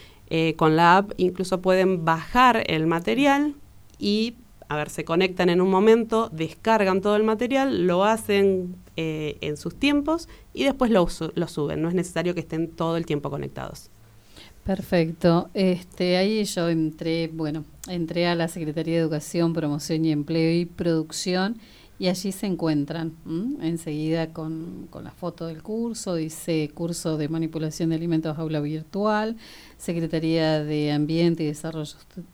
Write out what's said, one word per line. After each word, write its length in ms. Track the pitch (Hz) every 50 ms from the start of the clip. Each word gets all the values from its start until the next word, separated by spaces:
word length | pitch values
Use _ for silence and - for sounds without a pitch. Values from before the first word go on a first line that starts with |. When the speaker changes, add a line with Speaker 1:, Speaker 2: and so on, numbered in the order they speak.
| - - - - - -
Speaker 1:
Eh, 260 | - 165 160 160 156 -
con 180 | 165 156 156
la 220 | 165 170 170 175 196
app 160 | 208 202 -
incluso 460 | - 185 180 180 - 185 - 190 180
pueden 420 | 185 185 185 185 185 190 190 170 160
bajar 600 | 165 165 165 156 - - 247 254 247 233 220 - -
el 180 | 160 160 160
material 720 | 165 170 165 170 - 226 247 285 285 277 277 294 302 285 - - - - - - - - -
y, 380 | - 202 208 214 220 240 233 - - - - - - -
a 60 | 143
ver, 160 | 151 151 -
se 140 | - - 151
conectan 440 | - 165 170 214 196 180 180 180 180
en 100 | 175 185
un 120 | 180 190
momento, 580 | 190 190 202 220 226 233 226 220 220 220 226 226
descargan 720 | 160 160 160 160 - - - 226 226 214 202 190 185 190
todo 140 | 190 208 208
el 80 | 208 214
material, 640 | 220 220 208 247 233 269 269 269 277 240 185 175 180
lo 160 | 175 180 196
hacen, 720 | 214 226 220 - - 202 196 196 196 190 185 180 180 180 - - - -
eh, 420 | - 165 160 156 156 156 151 143 -
en 160 | - 156 151 147
sus 160 | - 175 -
tiempos 560 | - - 285 294 294 285 311 320 330 - - - - - - -
y 120 | - 269
después 260 | 277 277 - 254 220
lo 160 | 226 190 175 170
su-, 220 | - - 165 156 -
lo 140 | 170 170 156
suben. 340 | - 156 147 151 156 151
No 80 | 156 170
es 60 | 180
necesario 400 | 185 185 180 - 165 170 175 175
que 60 | 170
estén 280 | 156 - 156 160 165 165
todo 260 | - - 165 165 165
el 120 | 170 165 -
tiempo 240 | 156 143 139 143
conectados. 580 | 143 143 139 139 - - - - - - - - - - - - - - - - - - - - - - -
Speaker 2:
Perfecto. 840 | - 190 190 185 - 190 175 160 160 160 - - 175 165 175 - - -
Este, 640 | 208 190 185 180 180 - - - - 180 180 180 180
ahí 260 | 190 202 220 220 208
yo 240 | 202 - 185 165 170
entré, 600 | 165 160 160 156 156 - 165 165 165 165 165 160
bueno, 320 | 160 160 160 147 151 160 151 - - - - -
entré 400 | 185 175 165 156 170 170 175 175
a 80 | 175
la 140 | 170 165 165
Secretaría 460 | - 180 160 151 147 165 160 165 165
de 40 | 170
Educación, 540 | 165 156 160 151 - - - 170 170 170 165
Promoción 500 | 165 151 147 147 151 - - 165 156 160
y 80 | 160
Empleo 480 | 151 147 143 151 165 165 160 165 165 170
y 60 | 175
Producción 920 | 170 - - 180 170 165 160 156 160 - - - 190 180 185 190 208 233 - - - - - - - - -
y 120 | 190 180
allí 240 | 180 185 - 196 185
se 140 | - - 202
encuentran, 640 | 180 165 170 160 156 147 143 143 165 170 165 165 160 - -
¿m? 400 | - 160 165 208 254 294 - -
enseguida 680 | 160 170 165 - 165 151 151 156 156 160 165 165 160 160
con, 540 | 165 160 156 160 160 165 175 185 180 - -
con 160 | - - -
la 60 | -
foto 360 | - - - 170 170 - 165 165
del 160 | 160 156 -
curso, 520 | - 214 226 233 233 220 220 - 202 180
dice 540 | 165 160 160 156 - - - 165 156 151 147 -
curso 420 | - 170 170 170 - - 170 160
de 140 | 151 151 147
manipulación 640 | 160 165 165 160 160 160 160 156 156 - 170 165
de 40 | 165
alimentos 420 | 156 170 170 165 160 160 165 151 165
aula 220 | 165 156 156 147
virtual, 800 | 147 147 156 156 156 - - 190 208 214 214 208 214 220 226 220 - - - - - - - -
Secretaría 840 | - - 170 170 165 160 170 160 160 160 160 165 160 156 156 156
de 300 | 147 151 151 151 151 147
Ambiente 520 | 147 147 151 147 160 165 170 170 170 160 156
y 40 | 147
Desarrollo 380 | 151 - - 160 160 160 151
Sust-, 400 | 143 - - - - - 185 170 -